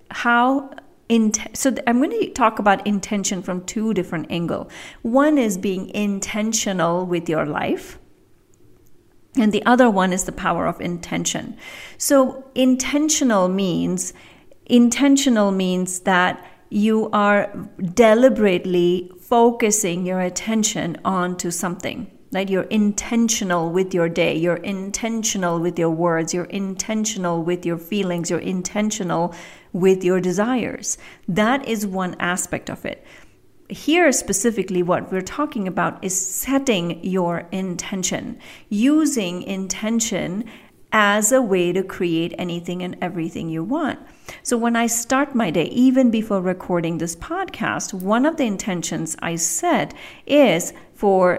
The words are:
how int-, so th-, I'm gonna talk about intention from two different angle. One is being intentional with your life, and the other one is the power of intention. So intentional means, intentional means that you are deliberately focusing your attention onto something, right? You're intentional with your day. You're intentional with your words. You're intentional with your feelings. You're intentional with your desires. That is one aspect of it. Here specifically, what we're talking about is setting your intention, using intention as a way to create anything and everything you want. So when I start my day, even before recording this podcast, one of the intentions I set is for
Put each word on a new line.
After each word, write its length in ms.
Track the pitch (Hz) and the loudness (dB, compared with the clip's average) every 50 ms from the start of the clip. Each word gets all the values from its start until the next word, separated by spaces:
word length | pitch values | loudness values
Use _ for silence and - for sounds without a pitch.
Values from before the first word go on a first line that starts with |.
| _ - | _ -14
how 640 | - - - 240 240 240 247 254 269 277 277 - - - - - _ _ _ - | -8 -4 0 2 4 4 4 4 2 0 -2 -6 -14 -20 -20 -20 _ _ _ 0
int-, 300 | 233 226 220 214 214 - - - - | 2 4 4 4 2 -2 -6 -8 -6
so 180 | - - 269 | -2 0 0
th-, 120 | 226 - - 240 | 0 0 0 0
I'm 140 | 233 240 | 2 2
gonna 280 | 277 381 466 453 - - | 2 2 0 -2 -2 -2
talk 300 | - - 240 220 226 - | -2 2 2 2 2 2
about 260 | 202 208 196 190 - | 2 2 2 2 2
intention 560 | 208 208 196 - - 214 202 190 - 202 175 | -2 -2 -2 -2 -2 -4 -4 -2 -2 -4 -6
from 240 | 175 - 180 180 180 | -4 -6 -6 -6 -6
two 280 | - - 220 220 220 214 | -6 -6 -4 -2 -2 0
different 380 | 196 175 - - 165 143 - | -2 -2 -2 -4 -6 -6 -4
angle. 380 | - 170 170 160 - - - - - - - - - - | -4 -4 -2 -2 -4 -6 -8 -10 -14 -18 -18 -18 -16 -10
One 360 | - 226 233 269 285 302 311 277 | -4 0 2 2 4 4 4 2
is 200 | 233 214 190 180 | 2 2 0 -2
being 320 | 190 202 185 180 185 - | -2 -4 -4 -4 -6 -8
intentional 1160 | - 208 208 202 196 196 - - - 214 214 220 226 - - 214 190 180 165 170 170 180 180 | -6 -4 -2 -2 -2 -4 -6 -6 -4 -4 -2 -2 -2 -2 -2 -2 -2 0 0 0 0 0 -2
with 220 | 180 175 170 165 170 | -2 -2 -2 -2 -2
your 180 | 156 156 151 147 | -2 -2 -2 -2
life, 500 | 147 - - - 311 392 - - - - - _ - _ _ _ _ _ _ _ _ _ _ - - _ _ - - - _ _ _ _ _ _ - | -4 -4 -2 -2 -4 -4 -6 -10 -20 -20 -20 _ -20 _ _ _ _ _ _ _ _ _ _ -20 -20 _ _ -20 -20 -20 _ _ _ _ _ _ 0
and 160 | 269 214 208 | 2 2 4
the 140 | 220 226 - | 4 2 4
other 240 | 226 247 240 254 233 | 4 6 6 6 6
one 240 | 202 190 185 185 180 | 6 4 2 2 2
is 120 | 190 - | -2 -4
the 60 | - | -6
power 360 | 175 - 185 170 170 170 - 165 | -6 -4 -2 -2 0 0 0 -2
of 120 | 170 - | -2 -4
intention. 800 | 185 180 175 170 170 - 170 170 175 - - - - - - - - - - - - - - - | -4 -6 -6 -6 -6 -6 -4 -4 -2 -2 -4 -6 -6 -10 -14 -16 -16 -18 -18 -18 -18 -16 -12 -6
So 480 | - - 285 269 262 247 - - - - - | 0 4 6 6 6 4 0 -6 -14 -8 -2
intentional 920 | 247 262 254 254 262 254 254 269 285 302 311 - - 285 247 220 196 185 185 | 2 4 4 4 2 2 0 0 0 2 2 2 2 2 4 4 4 4 2
means, 680 | 185 196 196 185 165 165 175 175 180 180 - - - - - - - - - - - _ _ - | 2 2 0 0 0 0 0 0 -2 -2 -4 -8 -10 -16 -20 -20 -20 -20 -20 -20 -20 _ _ 4
intentional 840 | 240 240 240 240 233 - 277 277 277 269 277 269 233 214 208 202 | 6 6 6 6 4 4 4 6 6 6 4 4 4 4 4 4
means 500 | 190 190 190 185 180 180 185 180 - - | 2 2 2 2 2 0 0 -2 -4 -4
that 440 | - 196 185 180 180 180 - - - - - - _ - | 0 2 4 4 4 2 0 -4 -10 -20 -20 -20 _ -6
you 400 | 208 208 208 220 220 220 214 214 | -2 0 2 4 4 2 0 0
are 560 | 214 208 202 202 208 202 - - - - - - - - 190 170 - | 0 2 2 4 4 2 2 0 -4 -10 -14 -14 -10 -8 -6 -2 4
deliberately 1160 | - 233 220 214 226 254 262 214 208 214 202 180 175 - 190 180 180 175 175 180 185 - - - - | 6 6 8 8 8 8 6 6 6 4 4 4 2 0 0 2 4 4 4 4 2 -2 -6 -14 -12
focusing 840 | - - 247 233 233 240 233 240 233 214 208 - - 180 170 175 185 | -4 0 4 6 6 6 4 4 0 0 2 2 0 0 -2 -2 -2
your 160 | 180 185 185 | -2 -2 0
attention 760 | 185 180 180 - - 214 220 220 214 - - 170 156 170 160 - - | -2 -2 -4 -6 -4 -2 0 0 0 0 -2 -2 -4 -4 -6 -6 -4
onto 460 | 190 190 185 175 180 185 180 - 175 | -2 -2 0 0 -2 -4 -4 -6 -6
something, 600 | 170 - - 175 170 - - - - - 214 - - - - - | -6 -4 -4 -4 -6 -6 -8 -8 -8 -8 -10 -14 -14 -20 -14 -8
right? 180 | - 185 196 190 | -4 -4 -2 0
You're 140 | 190 185 - | 0 -2 0
intentional 1080 | - - 214 208 208 202 - - - 240 226 233 220 - - 208 185 175 175 165 170 | 0 2 2 2 2 2 -2 -4 -2 0 0 2 2 0 -2 -2 0 0 0 0 0
with 220 | 165 185 190 185 190 | 2 0 0 0 2
your 160 | 180 170 165 | 0 0 2
day. 260 | 165 190 165 160 143 | 2 2 0 2 2
You're 220 | 156 165 175 170 - | 0 0 0 0 -2
intentional 1000 | - - 196 190 190 196 202 - - 220 226 226 214 - - 196 185 175 170 170 | -2 -6 -6 -6 -6 -8 -8 -6 -6 -6 -4 -4 -4 -4 -4 -2 -2 0 0 0
with 200 | 165 180 175 175 | -2 -2 -2 0
your 100 | 165 165 | 0 0
words. 440 | 160 160 175 175 165 160 165 160 - | 0 0 0 0 0 0 -2 -2 -4
You're 120 | 180 170 | -4 -4
intentional 960 | - - 196 196 190 190 180 - - 220 214 214 214 214 190 180 175 170 170 | -4 -6 -6 -6 -6 -6 -6 -6 -4 -4 -2 -2 -4 -4 -4 -2 -2 -2 -2
with 240 | 160 170 175 175 - | 0 -2 -2 -2 -2
your 120 | 170 170 165 | -4 -4 -4
feelings. 520 | 170 - 208 202 190 180 175 175 165 165 | -6 -4 -4 -2 -2 -2 -2 -4 -2 -2
You're 100 | 180 160 | -2 -4
intentional 960 | - - 190 185 180 - - 208 214 214 214 - 190 170 165 165 170 175 170 - - - - - - _ - | -2 -4 -4 -4 -4 -4 -4 -2 -2 -2 -2 -4 -4 -2 -2 -2 -2 -2 -4 -8 -18 -20 -20 -20 -16 _ -4
with 300 | 180 180 190 190 185 185 | 2 4 4 4 4 4
your 160 | 175 185 185 | 2 2 2
desires. 800 | 180 180 175 185 208 240 262 240 - - - - - - - - - - - - - - | 2 0 0 0 0 0 0 -2 -2 -4 -6 -8 -6 -8 -8 -8 -10 -20 -20 -14 -8 -4
That 400 | 170 185 214 226 262 277 277 - | 0 0 2 2 2 0 -2 -4
is 180 | 226 208 208 | -4 -4 -4
one 300 | 196 185 190 185 180 - - | -4 -4 -4 -4 -4 -4 -4
aspect 500 | - 175 180 190 - - 160 135 - - | -2 -2 -2 -2 -4 -4 -6 -8 -8 -8
of 160 | - - - | -12 -10 -8
it. 200 | - - - - - - - - - _ _ _ _ _ - - - | -10 -10 -10 -14 -20 -20 -20 -20 -20 _ _ _ _ _ -20 -18 -16
Here 420 | 196 - - 285 311 359 349 294 | -16 -10 -2 0 2 4 6 4
specifically, 680 | 240 - - - 202 - - 240 214 208 185 - 185 180 | 4 2 0 -2 -2 0 0 0 0 0 -2 -2 0 0
what 300 | 180 170 175 135 - - | 2 2 2 0 0 -2
we're 100 | 190 185 | -4 -6
talking 460 | 180 - - - 302 294 - 226 190 185 | -6 -6 -4 -4 -4 -4 -4 -4 -4 -4
about 360 | 185 185 170 170 165 - - | -2 -2 -2 -2 -2 -4 -6
is 160 | 185 - - | -4 -4 -4
setting 840 | - - - - - 254 269 269 269 269 220 180 170 170 170 170 - | -4 -4 -6 -6 -4 0 0 0 2 2 0 0 0 -4 -6 -6 -6
your 440 | 190 180 190 175 170 170 165 - - | -4 -2 0 0 0 -2 -4 -6 -6
intention, 880 | - 190 190 190 175 175 - - 208 185 175 - - - - - - - - - - - - - | -6 -6 -6 -4 -6 -8 -8 -8 -6 -4 -4 -4 -4 -4 -6 -8 -12 -12 -14 -20 -20 -18 -10 -4
using 760 | 208 202 233 277 302 311 320 285 277 240 196 175 180 180 - | -2 2 4 4 4 4 4 2 2 0 -2 -2 -4 -6 -6
intention 1000 | 190 196 190 190 190 - - - 214 233 226 - - 202 165 151 156 175 202 247 - - - - - _ _ - - | -6 -6 -6 -4 -6 -6 -6 -4 -2 0 0 0 0 -2 -2 -2 -4 -4 -6 -8 -10 -12 -20 -20 -20 _ _ -10 -2
as 400 | - 220 208 202 202 214 208 - | 0 2 4 4 4 2 2 4
a 80 | 262 262 | 4 4
way 320 | 254 185 190 180 175 175 | 4 4 2 2 2 2
to 120 | 175 190 185 | 0 -2 -2
create 500 | 185 - - 190 175 160 165 165 175 - - | -4 -4 -4 -2 0 0 0 -2 -2 -4 -6
anything 420 | 185 175 170 175 170 190 175 180 | -6 -6 -6 -6 -6 -6 -6 -6
and 160 | 180 180 180 - | -6 -8 -8 -6
everything 480 | 190 180 190 175 160 170 - - 165 165 | -6 -6 -4 -4 -6 -6 -6 -6 -6 -6
you 160 | 160 160 165 | -4 -4 -4
want. 360 | 202 269 330 320 240 - - - - - - - - - - | -2 -2 -2 -2 -2 -4 -6 -10 -20 -20 -20 -20 -20 -18 -12
So 160 | - - 247 226 | -4 -2 -2 0
when 180 | 226 233 233 | 0 0 0
I 120 | 226 233 233 | 2 0 0
start 480 | - - - - 262 262 285 285 277 | -2 -2 -2 0 0 0 0 0 0
my 160 | 233 226 175 | 0 0 0
day, 140 | 151 180 151 | 2 0 0
even 440 | - - - 254 262 254 262 262 240 | 0 2 4 4 6 6 6 4 4
before 320 | 214 220 220 - 208 190 | 4 2 0 0 0 0
recording 560 | 180 185 180 185 - - 180 170 165 165 170 156 | 0 0 -2 -4 -2 -2 0 0 0 0 -2 -2
this 180 | 160 180 - | -4 -6 -6
podcast, 800 | - - - 330 370 381 370 - - 220 135 104 156 202 - - | -8 -10 -8 -6 -6 -6 -6 -6 -4 -4 -2 -2 -2 -4 -6 -8
one 320 | 185 180 196 214 240 262 | -6 -2 0 0 2 2
of 120 | 311 330 320 | 2 0 0
the 80 | 269 | -2
intentions 720 | 226 196 190 - 214 185 170 160 - 175 147 165 165 - - | -2 -2 -4 -4 -4 -4 -4 -4 -4 -6 -6 -6 -6 -8 -8
I 160 | - 170 170 | -6 -6 -4
set 580 | 165 - - - - - 359 311 208 156 - - - - - - - - | -2 -2 -2 -4 -2 0 2 2 2 0 -2 -6 -12 -18 -20 -20 -14 -4
is 480 | - 269 294 277 214 165 170 175 - - - - - - | 2 4 6 6 6 4 2 -2 -4 -10 -14 -20 -20 -8
for 420 | - 214 202 190 185 185 180 170 | -2 2 4 4 6 6 4 4